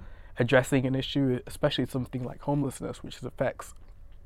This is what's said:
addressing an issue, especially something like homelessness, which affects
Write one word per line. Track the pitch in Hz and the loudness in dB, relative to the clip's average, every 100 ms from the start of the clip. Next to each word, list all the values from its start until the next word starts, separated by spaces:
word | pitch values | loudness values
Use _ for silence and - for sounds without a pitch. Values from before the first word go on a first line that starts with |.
| - - - - | -14 -14 -6 0
addressing | 123 131 127 139 127 | 6 6 8 4 4
an | 131 | 0
issue, | 127 143 135 123 - | 0 2 4 2 -2
especially | - 147 - - | 0 0 2 0
something | 131 123 127 | -2 -4 -4
like | 123 147 | -6 -6
homelessness, | - 147 143 - - 117 | -2 0 0 -4 -8 -8
which | - - | -10 -10
affects | 127 - 131 - - - - - - - | -8 -2 -2 -2 -10 -14 -18 -16 -16 -16